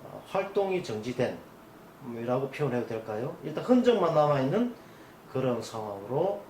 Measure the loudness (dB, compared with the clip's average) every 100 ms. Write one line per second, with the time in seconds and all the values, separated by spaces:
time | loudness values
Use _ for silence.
0 | -14 -16 -4 -4 0 0 2 0 -2 -6
1 | -4 -2 -2 -2 -14 -20 -20 -20 -20 -16
2 | -12 -8 -2 0 -2 -2 0 0 -2 -6
3 | -6 -4 -6 -6 -8 -6 4 6 6 4
4 | 4 6 6 4 4 2 0 -2 -18 -20
5 | -20 -20 -8 -2 0 0 -4 -8 -6 -8
6 | -4 0 0 -2 -8